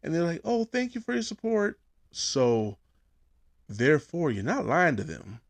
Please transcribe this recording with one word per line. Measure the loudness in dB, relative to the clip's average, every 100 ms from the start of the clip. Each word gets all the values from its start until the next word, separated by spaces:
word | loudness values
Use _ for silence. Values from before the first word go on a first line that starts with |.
And | -2
they're | -2
like, | 0 -2
Oh, | -2 -2
thank | 0 -2 -4
you | -6
for | -4
your | -4
support. | -4 -6 -2 0 0 -2 _ _ _
So, | -8 -4 2 4 4 0 -6 _ _ _ _ _ _ _ _ _
therefore, | 0 4 4 2 -2 -2
you're | -2
not | -2 -2
lying | 0 2 2 2
to |
them. | -4 -10 -12 -18